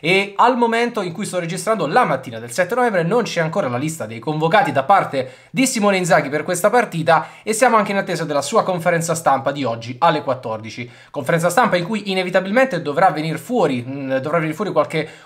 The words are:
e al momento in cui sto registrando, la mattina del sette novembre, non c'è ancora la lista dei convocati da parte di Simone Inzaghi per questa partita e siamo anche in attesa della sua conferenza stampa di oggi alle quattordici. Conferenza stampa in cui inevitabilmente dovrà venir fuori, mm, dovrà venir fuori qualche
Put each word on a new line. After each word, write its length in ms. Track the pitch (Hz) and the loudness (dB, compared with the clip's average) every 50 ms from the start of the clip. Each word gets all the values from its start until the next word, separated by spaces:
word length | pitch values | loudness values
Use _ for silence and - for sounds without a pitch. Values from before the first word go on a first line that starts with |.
e 320 | - 160 190 196 202 202 - | 0 2 2 2 0 0 2
al 220 | - 208 247 262 | 2 4 4 4
momento 460 | 240 240 226 226 233 240 240 240 220 | 2 0 0 2 0 0 -2 -2 -4
in 100 | 190 175 | -6 -6
cui 120 | 165 208 196 | -6 -8 -8
sto 140 | 165 185 180 | -6 -4 -4
registrando, 480 | 170 165 185 180 - 214 220 196 160 | -4 -4 -6 -4 -2 -2 -2 0 0
la 180 | 131 - 247 233 | 2 2 2 2
mattina 360 | 175 147 131 - 135 113 113 | 2 0 -2 -4 -8 -12 -12
del 100 | 117 120 | -12 -4
sette 240 | - - 175 175 233 | -2 -2 -2 0 0
novembre, 300 | 254 247 240 196 175 160 | 0 0 2 2 0 0
non 180 | 165 220 247 | 2 2 0
c'è 180 | 226 - - 170 | 0 0 -2 -2
ancora 280 | 160 156 165 202 156 131 | -2 0 -2 -2 -2 -2
la 80 | 120 | -2
lista 300 | 123 147 156 160 - 147 | -2 -4 -4 -4 -6 -8
dei 120 | 107 113 - | -10 -10 -8
convocati 540 | - 156 151 156 160 165 202 208 190 - | -6 -4 -2 0 2 4 4 4 4 4
da 100 | 123 - | 2 0
parte 520 | - - 196 180 - - - 135 127 - - - - _ | 2 4 4 4 2 0 -2 -4 -4 -6 -10 -20 -18 _
di 160 | - 190 262 254 | -2 0 0 0
Simone 300 | - 226 208 202 196 185 | 0 2 2 2 2 2
Inzaghi 300 | 180 160 180 160 139 135 | 2 4 4 4 2 2
per 120 | 143 156 | -2 -4
questa 260 | 165 185 180 170 208 208 | -2 -2 -2 0 2 2
partita 600 | 196 247 220 - - 165 147 165 160 156 156 - - - - | 4 2 2 0 -2 -2 2 4 4 2 2 -2 -12 -10 -6
e 80 | 208 | -6
siamo 240 | 214 - 262 240 233 | 0 4 4 6 6
anche 160 | 214 202 208 | 4 2 2
in 60 | 196 196 | 0 -2
attesa 260 | 180 - 175 156 165 | -2 -2 -4 -4 -2
della 180 | 160 - 196 | -2 -2 -2
sua 220 | - - 226 208 180 | -2 0 2 2 2
conferenza 500 | 190 185 175 165 180 170 165 160 170 160 | 2 0 0 0 2 2 2 0 -2 -2
stampa 380 | 160 - 151 135 131 127 143 | 0 2 2 2 2 0 -2
di 100 | 139 147 | -2 -2
oggi 320 | 135 117 117 117 113 120 127 - | -2 -4 -4 -6 -8 -10 -2 2
alle 240 | 165 170 160 - 113 | 2 2 2 2 0
quattordici. 680 | 139 123 120 - 117 110 107 110 110 - 127 120 - - - - - | -2 -4 -4 -4 -6 -8 -8 -8 -10 -12 -12 -12 -14 -16 -20 -20 -12
Conferenza 360 | - 147 127 143 165 165 165 175 | -10 -6 -2 0 0 2 2 2
stampa 280 | - - 240 214 185 | 2 2 2 2 2
in 100 | 175 170 | 0 -2
cui 240 | 190 220 208 196 196 | -2 -4 -4 -4 -4
inevitabilmente 720 | 190 185 180 180 185 190 185 196 202 254 - - 185 165 | -2 -2 -2 0 0 0 0 0 2 2 2 2 0 -4
dovrà 280 | 165 147 139 156 185 180 | -4 -4 0 2 2 2
venir 280 | 156 156 151 160 151 - | 2 0 -2 -4 -4 -6
fuori, 460 | - - 254 233 180 147 131 123 117 | -6 -4 0 0 0 0 0 -2 -6
mm, 300 | 131 135 139 135 131 135 | -6 -8 -8 -4 -2 -2
dovrà 240 | 135 135 151 156 170 | -2 -2 0 0 0
venir 160 | 156 156 151 | 0 -2 -4
fuori 160 | 160 208 185 | -4 -4 -2
qualche 360 | - 156 143 - - 156 143 - - - - | 0 0 0 0 -2 -4 -4 -6 -10 -20 -16